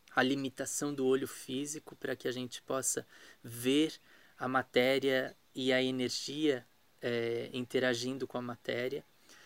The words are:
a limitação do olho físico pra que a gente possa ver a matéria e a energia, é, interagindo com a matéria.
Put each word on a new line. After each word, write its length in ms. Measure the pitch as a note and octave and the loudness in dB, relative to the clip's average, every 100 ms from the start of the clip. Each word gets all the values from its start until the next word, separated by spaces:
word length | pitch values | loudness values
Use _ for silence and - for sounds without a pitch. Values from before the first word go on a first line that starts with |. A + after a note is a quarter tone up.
| _ | _
a 80 | - | 2
limitação 720 | B2+ C#3 C3+ - C3+ - D3 | 2 2 -4 -6 -6 -4 -4
do 140 | C#3 C3 | 0 4
olho 200 | C3+ C3+ | 4 2
físico 680 | - - C3 D3 D#3 - - | -8 -6 -6 -4 -8 -12 -10
pra 180 | C3+ | -6
que 140 | B2+ C3 | -4 -4
a 40 | |
gente 280 | B2+ B2 - | -4 -6 -8
possa 460 | - C3 B2 - - - - - | -4 -2 0 -2 -4 -12 -20 -18
ver 520 | A#2 A#2 B2 C#3+ D#3 - _ - - - | -14 -4 2 4 4 0 _ -20 -20 -8
a 80 | B2+ | -2
matéria 880 | C3 B2 - B2+ C3+ C3+ C3 C3 - _ | 0 2 4 4 4 4 2 0 -8 _
e 180 | - C3 | -4 2
a 100 | B2+ | 4
energia, 840 | C3 C3 B2 - - C#3+ D#3 B2+ - _ _ _ | 2 0 -2 -4 -6 0 2 2 -2 _ _ _
é, 480 | C3 A#2+ A#2 A#2 A#2 | -2 -2 0 -2 -4
interagindo 720 | C3 B2 C3 B2+ A#2+ B2 C3 C3 | -6 -2 2 2 2 -2 -4 -6
com 100 | C3 | -6
a 60 | |
matéria. 600 | B2 A#2+ - A#2+ B2+ C#3+ - _ - - | -8 -8 -6 -4 -4 -6 -10 _ -20 -20